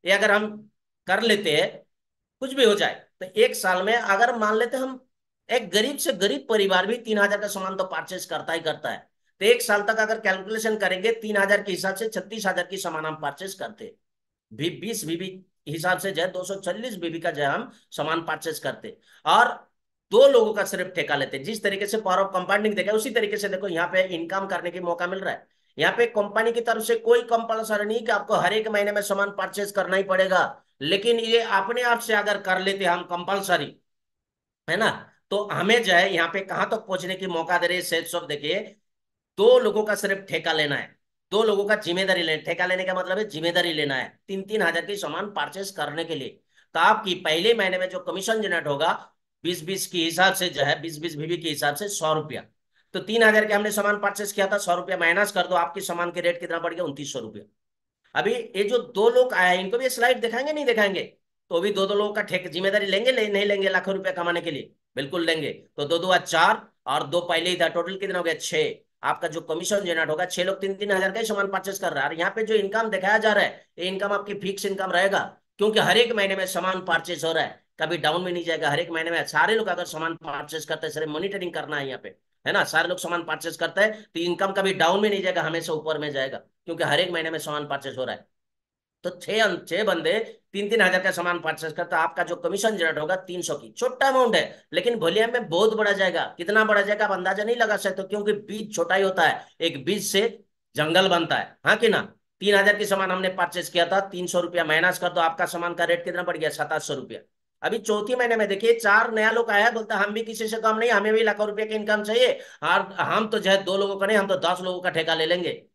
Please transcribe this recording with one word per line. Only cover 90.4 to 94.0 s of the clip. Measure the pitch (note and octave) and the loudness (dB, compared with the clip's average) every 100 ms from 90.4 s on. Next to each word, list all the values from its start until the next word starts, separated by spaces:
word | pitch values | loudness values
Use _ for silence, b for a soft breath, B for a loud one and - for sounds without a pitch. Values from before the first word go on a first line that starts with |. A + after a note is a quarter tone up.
| _ | _
तीन | G3 G3+ | -6 0
तीन | A3+ | 4
हजार | F#3 F#3 | 4 4
का | F#3 | 0
सामान | F3 F3 F3 | -2 -2 -2
परचेज | D#3+ D3+ D#3+ | -4 -4 -8
करते | D3+ - E3+ | -6 -2 0
हैं, | |
आपका | E3 - | 0 -2
जो | E3+ F3 | -4 -4
कमीशन | E3 G3 A3+ G3+ | -4 0 0 0
जनरेट | D#3+ D3+ | 0 0
होगा | D#3 F#3 | -2 -4
तीन | F#3 F3+ | -4 -10
सौ | E3+ D3 | -6 -8
की। | A2+ | -8
छोटा | - B3+ B3+ | -4 -4 2